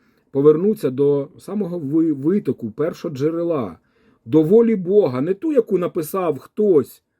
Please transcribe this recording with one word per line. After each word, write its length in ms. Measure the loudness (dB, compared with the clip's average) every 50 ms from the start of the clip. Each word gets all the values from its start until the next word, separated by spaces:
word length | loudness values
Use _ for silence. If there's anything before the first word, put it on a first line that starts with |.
| _ _ _ _ _ _
повернуться 580 | _ 2 4 4 4 4 2 -2 -2 -2 -4 -6
до 400 | -2 0 0 0 0 0 -4 -6 -12 -20
самого 400 | -16 -10 -8 -6 -6 -6 -6 -8
ви-, 340 | -6 -2 0 0 0 0 -2
витоку, 580 | -2 -2 0 0 0 -2 -2 -6 -6 -8 -10
першого 440 | -6 -4 -6 -6 -6 -6 -10 -10 -6
джерела, 640 | -4 -4 -4 -2 -4 -4 -2 -2 -4 -4 -6 -10 -14 _ _ _ _ _ _ _ _ _
до 180 | 0 2 2 4
волі 320 | 6 6 6 6 4 2
Бога, 460 | -2 -2 0 2 2 2 2 0 -2
не 120 | -2 -2 -4
ту, 200 | -4 -4 0 0
яку 240 | 0 0 0 -2 -2
написав 600 | -2 -2 -4 -6 -8 -6 -6 -4 -2 -2 -4 -4
хтось 640 | -8 -12 _ -2 2 4 4 4 2 0 -6 _ _ _ _ _